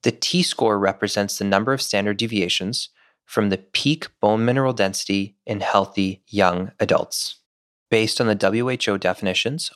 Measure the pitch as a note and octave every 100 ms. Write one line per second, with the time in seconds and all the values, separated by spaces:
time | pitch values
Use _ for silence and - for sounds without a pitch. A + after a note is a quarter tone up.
0 | - A2+ - F3 F3+ - A2+ G#2 G2 F#2+
1 | G#2 - G2+ - G2+ G2 A2 C3+ - G#2
2 | G#2 G2+ A#2 A2 F2+ - F#2 A#2+ - _
3 | _ _ _ - G#2 F#2+ - - C#3 D#3
4 | - _ G#2+ A2 A#2 B2+ C3+ A#2 G2 F#2+
5 | - G2 G2 _ - G#2 - G2+ F#2+ -
6 | F#2+ F#2+ _ G2 F#2 F2+ F#2+ - - D#2
7 | - - - - _ _ _ _ _ A2+
8 | A2+ - A#2 G#2+ F#2+ G#2+ B2 B2+ - G2
9 | F#2+ F2+ G2 F#2 A2+ D3+ -